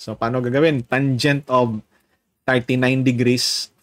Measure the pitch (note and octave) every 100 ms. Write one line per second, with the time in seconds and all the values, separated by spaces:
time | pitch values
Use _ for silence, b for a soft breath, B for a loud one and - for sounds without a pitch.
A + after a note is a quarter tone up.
0 | - G#2+ A2+ B2+ B2 C3 E3 C#3+ A#2 C3
1 | C#3 B2+ D3 C#3+ C#3 B2+ B2 A2 - _
2 | _ _ _ _ - B2+ B2 B2+ B2+ C3
3 | C3 A#2+ B2 B2 - - - _